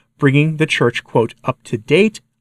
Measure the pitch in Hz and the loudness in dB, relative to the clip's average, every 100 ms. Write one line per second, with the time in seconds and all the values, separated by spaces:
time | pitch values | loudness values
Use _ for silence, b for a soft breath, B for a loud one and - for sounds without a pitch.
0 | b _ 143 139 156 151 156 - 120 - | b _ 2 2 0 -2 -4 0 -2 -2
1 | - - 90 - - - - 113 110 151 | -4 -2 -2 -4 -8 -8 -10 -10 0 0
2 | 214 - _ _ | 0 -2 _ _